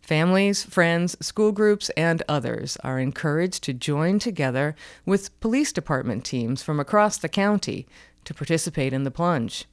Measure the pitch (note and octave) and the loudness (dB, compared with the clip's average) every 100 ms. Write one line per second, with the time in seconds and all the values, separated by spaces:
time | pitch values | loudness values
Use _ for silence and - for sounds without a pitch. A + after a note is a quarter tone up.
0 | - D#3 E3+ F#3+ G3+ G3+ - - E3+ E3+ | 0 2 4 4 4 0 -2 2 4 4
1 | F3 - - - G#3+ G3+ G#3+ G#3 - - | 0 -2 -8 0 0 4 4 2 0 0
2 | E3 E3 - D3 B2 A2+ C#3 - - C3 | 2 2 0 -2 0 -4 -6 -6 -4 -2
3 | B2+ - D#3+ D3+ F3+ - - B2+ - D3 | -2 -2 -2 0 0 -2 -6 -6 -2 0
4 | E3 G3+ A#3+ F3 C#3 B2+ D3 D3+ - - | 2 2 0 -2 0 2 -2 -4 -14 -10
5 | - G3 G3 _ A3+ B3 D4 - - C3+ | 0 0 0 _ 0 0 0 -2 -2 -2
6 | B2 A2 - C3 A#2 C3 - D3+ C#3+ G#3+ | 0 -4 -4 -4 -2 -4 -2 -2 0 2
7 | G#3 - D#3+ - G3 G#3 - G2+ C3 - | 2 2 -4 0 2 2 0 -6 -8 -18
8 | - _ - - C#3+ E3 E3+ D#3 C3+ C3 | -20 _ -16 -10 -2 0 0 -2 -2 0
9 | C#3 B2 F3 D3 A2+ - - | -2 0 0 2 -2 -6 -14